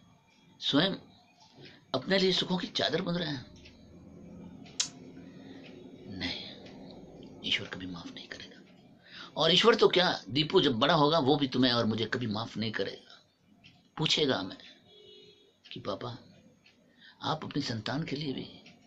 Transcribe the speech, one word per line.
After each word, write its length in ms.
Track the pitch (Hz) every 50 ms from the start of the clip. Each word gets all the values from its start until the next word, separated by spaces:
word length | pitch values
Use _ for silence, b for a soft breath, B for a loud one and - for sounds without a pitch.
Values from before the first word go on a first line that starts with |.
| _ - _ _ _ _ _ _ _ _ - -
स्वयं 340 | - - 139 147 180 196 - - - - - - - _ _ _ - - - - B B B B B B -
अपने 240 | 131 - - 190 196
लिए 140 | 185 190
सुखों 260 | 180 - - - 180 175
की 80 | -
चादर 360 | - - - 101 113 156 165
बुन 140 | 185 175 170
रहे 120 | 175 165 147
हैं। 260 | 139 127 - - - - - - - - - - - - - - - - - - - - - - - - - - - - - - - - - - - B B B B B B B B B B B - - - - - - - - 98 90
नहीं, 240 | 87 - - - - - - - - - - - - - - - - - - - - - - - - 104
ईश्वर 200 | - - 101 -
कभी 180 | 87 87 90
माफ 280 | 90 87 85 - - -
नहीं 140 | - - -
करेगा। 320 | - - - - - - - - - - - - - - B B B B B B B
और 160 | - 156 165
ईश्वर 220 | 180 - 208 233 226
तो 140 | 214 214 190
क्या, 340 | - 180 180 165 - - - -
दीपू 300 | 123 147 156 160 185 185
जब 120 | 139 143
बड़ा 220 | 120 110 135 156 175
होगा 240 | 151 147 147 165 165
वो 180 | 131 131 147
भी 120 | 143 143 127
तुम्हें 240 | - 123 131 123
और 120 | 120 120 113
मुझे 220 | 107 113 113 110
कभी 200 | - - 117 123
माफ 300 | 107 104 110 113 - -
नहीं 160 | 104 110 110
करेगा। 380 | 107 - 98 - - - - - - - _ _ _ _ _ _ _ _ - - - _ _ _ -
पूछेगा 400 | - 151 160 - 170 151 131 117
हमें 200 | 95 95 92 - - - - - - _ _ - - - - - - - - - _ _ _ _ _ - -
कि 80 | - 123
"पापा, 380 | - 101 95 - 120 120 117 - - - - - - - _ _ _ _ _ _ _ _ B B B B B B
आप 220 | - 117 156 151 127
अपनी 180 | 110 - 151
संतान 400 | - - 113 110 110 120 127 156
के 140 | 160 - 135
लिए 160 | 143 160 135
भी, 160 | 123 - - - - - - - - - _